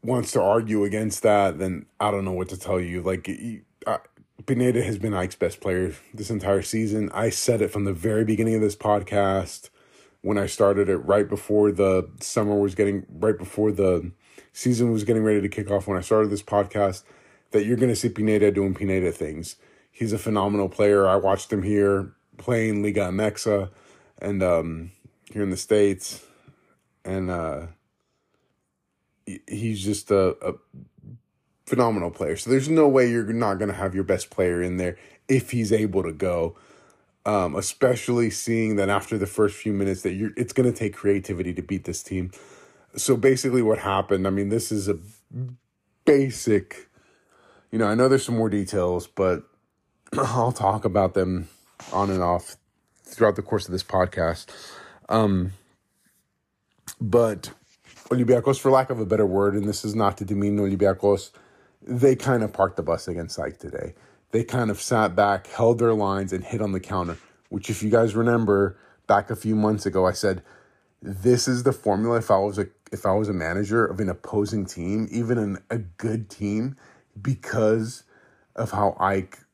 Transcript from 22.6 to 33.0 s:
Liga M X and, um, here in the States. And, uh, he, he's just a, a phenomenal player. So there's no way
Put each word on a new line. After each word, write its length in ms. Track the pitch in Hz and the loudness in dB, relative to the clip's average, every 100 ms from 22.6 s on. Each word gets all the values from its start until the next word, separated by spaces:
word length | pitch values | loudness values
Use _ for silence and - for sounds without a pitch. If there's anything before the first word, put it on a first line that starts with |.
| 110 104 | 0 -2
Liga 220 | 104 104 92 | -2 -2 -2
M 140 | 95 | -2
X 280 | 107 107 113 101 92 _ _ _ _ _ | -2 -2 -2 0 -2 _ _ _ _ _
and, 240 | 101 101 | -6 -2
um, 480 | 92 85 82 82 87 _ - _ - | 2 2 0 -8 -12 _ -20 _ -14
here 100 | 107 | -6
in 80 | 101 | -4
the 80 | 90 | -4
States. 680 | - 107 101 92 - - - _ - _ _ _ _ _ | 0 4 4 2 -8 -14 -20 _ -20 _ _ _ _ _
And, 280 | 95 95 92 | -8 -6 -4
uh, 360 | 90 80 71 85 85 _ _ _ _ _ _ _ _ _ _ _ _ _ _ - | -4 -6 -6 -10 -18 _ _ _ _ _ _ _ _ _ _ _ _ _ _ -16
he, 160 | 92 - | -16 -12
he's 360 | 104 113 107 | -8 -6 -4
just 280 | 95 101 - | -4 -4 2
a, 240 | 98 92 - - | 4 4 0 -8
a 60 | - _ - - _ - - _ _ _ _ - | -8 _ -20 -20 _ -20 -20 _ _ _ _ -4
phenomenal 460 | 107 117 107 87 | 2 2 2 -4
player. 240 | 82 78 82 | -4 -4 -4
So 160 | 110 | 0
there's 180 | 135 135 | 0 2
no 180 | 160 147 | 4 6
way 220 | 135 | 6